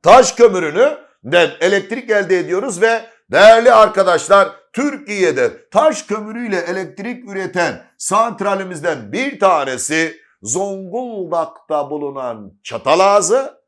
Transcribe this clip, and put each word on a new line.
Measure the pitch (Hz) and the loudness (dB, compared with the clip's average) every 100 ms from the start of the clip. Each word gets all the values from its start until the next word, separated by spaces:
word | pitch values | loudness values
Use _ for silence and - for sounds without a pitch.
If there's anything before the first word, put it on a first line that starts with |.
taş | 165 240 247 | 8 6 6
kömürünü | - 233 185 160 160 277 302 _ _ | 4 2 2 -4 0 0 0 _ _
de | - 175 160 - | -2 2 2 0
elektrik | 175 196 196 233 226 | 0 0 -4 -12 -2
elde | 214 190 185 | -2 0 -2
ediyoruz | 156 180 262 175 | -2 -6 -6 -2
ve | 226 226 220 _ _ | 0 0 -6 _ _
değerli | 156 208 226 240 | 6 8 8 6
arkadaşlar | 226 214 196 185 170 - 196 190 - _ | 6 4 4 2 0 4 4 4 -4 _
Türkiye'de | - 285 285 - 202 175 131 120 - _ | -6 -6 -6 -10 -2 0 0 -2 -4 _
taş | 196 311 240 | 2 2 0
kömürüyle | - 208 208 226 240 185 | -8 -10 -8 -10 -6 -6
elektrik | 165 190 185 - 208 247 202 | -4 -8 -8 -10 -12 -12 -12
üreten | 190 185 180 165 101 - _ | -10 -6 -4 -4 -6 -18 _
santralimizden | - 190 233 - 202 196 185 175 165 143 101 | -4 -2 -2 -4 -4 -4 -6 -8 -6 -6 -8
bir | - 269 220 | -8 -8 -2
tanesi | 196 165 135 127 - 160 165 160 _ _ | 0 0 -2 -6 -4 -4 -4 -8 _ _
Zonguldak'ta | 104 151 202 196 185 220 247 220 170 170 160 - _ 151 143 | -8 -6 -6 -10 -10 -10 -10 -10 -4 -2 -2 -8 _ -4 -4
bulunan | 151 143 139 127 113 101 _ | -6 -8 -8 -10 -10 -16 _
Çatalazı | - 117 - 165 190 202 196 247 269 _ | -12 -6 0 2 4 2 2 -2 -2 _